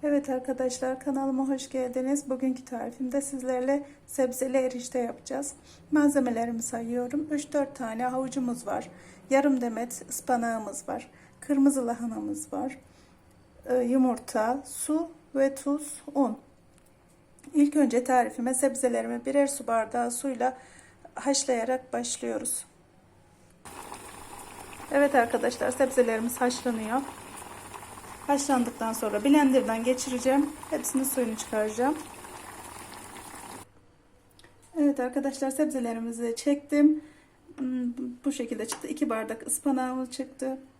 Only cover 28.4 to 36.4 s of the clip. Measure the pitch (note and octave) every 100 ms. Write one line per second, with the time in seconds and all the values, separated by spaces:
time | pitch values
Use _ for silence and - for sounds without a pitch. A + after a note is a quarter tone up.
28.4 | C#4 C4 A#3+ - A3+ A3 A3 G#3 A#3+ D4
29.4 | C#4 C4 G#3+ A3+ A#3 B3+ - B3+ B3+ C4+
30.4 | D4 - - D#4 - C4 C4 - A#3+ A3
31.4 | - A3 G#3+ G#3+ B3+ D#4 - - - -
32.4 | - - - - - - - - - -
33.4 | - - - - - _ _ _ _ _
34.4 | - - - E4+ C#4+ C#4 B3+ B3+ C#4 C4+
35.4 | C4+ C4+ D4+ C4 A#3 A3+ A3+ A3+ A#3 A#3